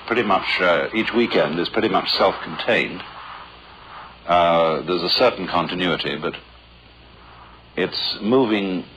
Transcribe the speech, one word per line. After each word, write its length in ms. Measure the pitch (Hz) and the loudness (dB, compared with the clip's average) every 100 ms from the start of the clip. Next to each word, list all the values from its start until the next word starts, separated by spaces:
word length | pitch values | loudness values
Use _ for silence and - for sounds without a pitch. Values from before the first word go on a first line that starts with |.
| - | -4
pretty 180 | 117 | 0
much, 380 | 104 95 - - | 2 0 0 0
uh, 280 | 90 80 69 | 2 2 0
each 200 | 110 - | -2 0
weekend 460 | 117 117 - 101 82 | 2 2 2 2 0
is 100 | 85 | -2
pretty 200 | 110 104 | 0 0
much 220 | 90 - | 0 0
self-contained. 920 | - 98 - - 78 - 101 - 92 - - - - - - - - - - - - - | 2 2 2 -6 -8 -2 0 0 -6 -14 -16 -16 -18 -18 -20 -20 -20 -20 -18 -18 -10 2
Uh, 540 | 87 85 82 82 76 | 4 6 4 4 0
there's 220 | 65 90 | -2 -2
a 60 | 90 | 0
certain 380 | - 127 98 87 | 2 2 2 -2
continuity, 680 | 87 78 90 90 78 71 71 | -2 -2 -2 0 0 -2 -4
but 180 | 82 - - - - - - - - - - - - - - - | -6 -8 -14 -20 -20 -20 -20 -20 -20 -20 -20 -20 -20 -20 -12 -4
it's 440 | 92 - - - | -4 -4 -6 -4
moving 640 | 104 131 117 107 98 90 - | 2 2 4 2 0 -4 -6